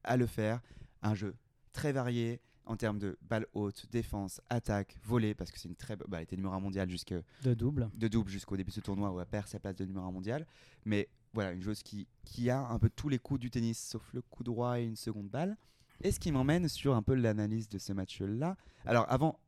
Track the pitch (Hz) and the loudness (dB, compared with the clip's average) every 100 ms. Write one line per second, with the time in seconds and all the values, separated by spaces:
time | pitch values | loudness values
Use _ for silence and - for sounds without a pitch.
0 | - 127 120 - 107 120 - - - - | 0 2 2 0 0 -2 -6 -20 -20 -4
1 | 107 101 101 - _ _ _ - 151 135 | 0 0 -2 -8 _ _ _ -4 0 0
2 | 123 120 117 120 _ _ - 113 110 104 | 0 0 0 -2 _ _ -8 -2 0 0
3 | 101 - - 110 107 101 101 - - 117 | -4 -6 -2 -2 -2 -2 -2 -4 -4 -4
4 | - 104 95 - - 120 - 101 98 - | -2 -2 -4 -6 -2 -2 2 0 0 -8
5 | 104 120 107 104 87 - 85 - - 104 | 0 2 2 0 -6 -10 -12 -10 -8 -8
6 | - 85 82 92 95 95 98 95 92 90 | -6 -6 -4 -4 -2 -2 -2 0 -2 -2
7 | - 87 - - 127 113 123 143 113 110 | -4 -6 -6 -2 0 2 2 0 -2 0
8 | 110 113 95 98 - 95 95 104 101 98 | 2 2 0 -4 -4 -4 -4 -4 -4 -2
9 | 101 90 90 107 101 104 98 92 95 95 | 0 -2 -4 -4 -4 -8 -8 -6 -4 -4
10 | 92 92 98 143 165 - - - 107 104 | -4 -4 -4 -4 -6 -16 -20 -10 0 0
11 | - _ _ 113 95 90 98 107 - 104 | 0 _ _ -2 -2 -2 -4 -4 -6 -10
12 | - - - - 120 131 123 117 104 - | -10 -14 -12 -2 2 2 0 4 4 4
13 | 151 127 - 135 120 120 117 113 - 110 | 0 0 0 -4 -2 0 0 0 -6 -10
14 | - 123 - - 120 117 123 120 117 110 | -8 -10 -10 -8 -4 0 0 0 -2 -4
15 | 113 104 101 123 180 214 _ _ _ - | -6 -6 -4 -2 -2 -4 _ _ _ -2
16 | 196 - 180 139 135 170 165 - 143 120 | 0 2 2 4 6 6 4 2 4 4
17 | 107 131 113 104 104 113 107 98 - 98 | 6 6 6 4 2 0 -2 -6 -4 -4
18 | 95 - 101 113 165 190 - - - 117 | -4 -4 -2 0 -2 -4 -12 -8 2 4
19 | - 131 156 - | 4 4 2 0